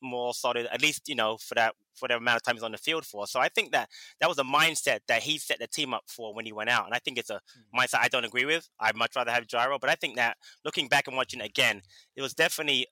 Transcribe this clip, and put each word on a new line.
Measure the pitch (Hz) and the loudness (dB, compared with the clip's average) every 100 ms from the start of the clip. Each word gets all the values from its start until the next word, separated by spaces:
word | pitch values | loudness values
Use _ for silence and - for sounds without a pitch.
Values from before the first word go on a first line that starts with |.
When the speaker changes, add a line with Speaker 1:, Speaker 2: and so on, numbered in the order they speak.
Speaker 1:
more | 131 123 123 | -8 -4 -4
solid, | 117 127 120 117 | -2 -2 -2 -2
at | 123 | 0
least, | 151 147 - | 0 -2 2
you | 127 | 4
know, | 110 110 | 4 2
for | - 117 | -2 2
that | 113 - _ - | 2 2 _ -8
whatever | 127 120 | 0 2
amount | 120 117 | 4 2
of | |
time | - 117 | 2 -2
he's | |
on | 113 | -4
the | 107 | -6
field | - 160 - | -4 -4 -4
for. | 104 101 | -8 -4
So | 127 | 0
I | 131 | 0
think | - 131 | 0 0
that | 135 110 - - - | 0 -2 -8 -20 -2
that | 160 | 0
was | 147 | 0
a | |
mindset | 131 147 160 151 - 113 - | 2 4 4 2 0 0 2
that | 117 | 0
he | 131 151 | 0 -4
set | - 139 | -4 -4
the | 117 | -4
team | - 135 | -6 -4
up | 117 - | -4 -6
for | - 110 | -12 -10
when | 107 110 | -10 -10
he | |
went | 107 110 | -4 0
out. | 120 95 | 2 2
And | |
I | 120 | -4
think | - 120 | -4 -8
it's | - | -6
a | 101 - 123 110 | -8 -12 -20 _
Speaker 2:
Hmm. | 117 | -2
Speaker 1:
mindset | 123 127 | 0 2
I | 123 | 2
don't | 131 117 | 0 -2
agree | 123 139 | -2 0
with. | 160 - - | 0 -4 -4
I'd | 110 110 | -2 0
much | 117 131 | 0 -2
rather | 120 | 0
have | 120 113 | -2 0
Gyro. | 120 127 139 | 0 0 0
But | 131 | 0
I | 165 | -2
think | 156 120 | -2 0
that | 117 - - - 151 | 0 0 -10 -12 -6
looking | 185 135 | -4 2
back | 143 139 | 2 2
and | 131 | -2
watching | 127 123 | -2 -4
it | 107 | -6
again, | - 123 101 - - _ - | 2 2 2 -6 -20 _ -8
it | |
was | 135 | -4
definitely | - 160 - 151 131 127 | 0 0 0 0 0 0